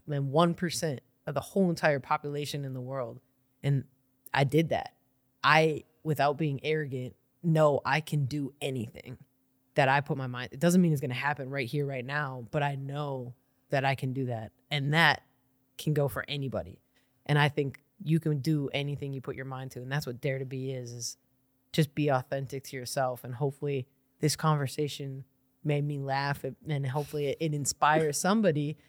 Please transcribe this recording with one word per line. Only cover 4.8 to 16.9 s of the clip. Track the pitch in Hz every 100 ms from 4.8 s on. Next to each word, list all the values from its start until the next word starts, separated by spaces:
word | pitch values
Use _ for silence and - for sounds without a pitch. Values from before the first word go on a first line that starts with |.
| - - _ _ _ _
I, | 135 156 160 143 - _
without | 156 143 139 143
being | 156 135
arrogant, | 147 156 143 127 127 - _ _
know | 170 156 151 139
I | 131 143
can | 156 151 127
do | 147 135 -
anything | 139 131 104 - - - - _ _ _ _
that | - 131
I | 139
put | 139 135
my | 127
mind. | 123 127
It | 139
doesn't | 175 185
mean | 175
it's | 143
gonna | 139 123
happen | 139 147 131
right | 139 127
here, | 147 139
right | 131 123
now, | 147 143 131 113
but | 151
I | 143 139
know | 139 143 147 131 123 - _ _ _
that | 139
I | 139 135
can | 131
do | 127 123
that. | 113 110 - _
And | 147 139
that | 156 156 - - _ _ _ _ -
can | 156 147
go | 143
for | - -
anybody. | 143 135 107 - - _